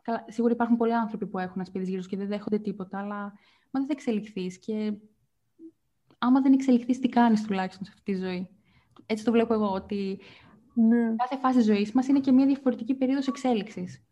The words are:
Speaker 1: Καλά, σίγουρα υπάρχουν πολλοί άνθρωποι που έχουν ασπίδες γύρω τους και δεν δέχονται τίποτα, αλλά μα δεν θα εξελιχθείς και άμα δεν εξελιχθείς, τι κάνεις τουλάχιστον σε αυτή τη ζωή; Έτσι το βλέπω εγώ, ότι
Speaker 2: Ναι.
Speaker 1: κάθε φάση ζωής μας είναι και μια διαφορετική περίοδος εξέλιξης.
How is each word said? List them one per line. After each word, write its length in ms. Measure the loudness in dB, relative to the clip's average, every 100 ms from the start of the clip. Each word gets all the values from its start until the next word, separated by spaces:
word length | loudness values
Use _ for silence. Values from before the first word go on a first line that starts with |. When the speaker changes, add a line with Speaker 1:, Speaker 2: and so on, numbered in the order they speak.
Speaker 1:
Καλά, 240 | -6 -8 -6
σίγουρα 260 | 0 0
υπάρχουν 240 | 2 2 2
πολλοί 160 | 2 0
άνθρωποι 300 | -2 -6 -6
που 120 | -6
έχουν 220 | -6 -6
ασπίδες 260 | -8 -6 -4
γύρω 120 | -6
τους 100 | -6
και 80 | -6
δεν 100 | -4
δέχονται 320 | -6 -2 -2
τίποτα, 400 | -4 -8 -10 -10
αλλά 220 | -8 -8 -10 -12 _ _ _
μα 80 | -6
δεν 60 | -4
θα 60 |
εξελιχθείς 680 | -4 -2 -4 -4 -8 -8 -8
και 340 | -8 -4 -4 -6 -14 _ _ _ _ _ -20 _ _ _ _ _
άμα 240 | 2 4
δεν 120 | 4
εξελιχθείς, 460 | 4 4 2 2 -2
τι 100 | 0
κάνεις 320 | 4 4 4
τουλάχιστον 420 | 0 -4 -4 -10 -18
σε 60 | _
αυτή 160 | -6
τη 60 | -4
ζωή; 320 | -4 -6 -8 _ _ _ _ _ -8
Έτσι 180 | -2
το 80 | 2
βλέπω 220 | 2 2
εγώ, 180 | 0 0
ότι 480 | -4 -6 -6 -6 -8 -14 -20 -20 _ _
Speaker 2:
Ναι. 420 | 2 4 4 2 -2
Speaker 1:
κάθε 220 | -4 0
φάση 240 | 2 4
ζωής 300 | 4 2 2
μας 160 | 0 4
είναι 120 | 2
και 120 | 6
μια 140 | 4 6
διαφορετική 480 | 2 0 -2 -4
περίοδος 340 | -2 0 0 -2
εξέλιξης. 760 | -2 0 0 -2 -10 -12 -14 _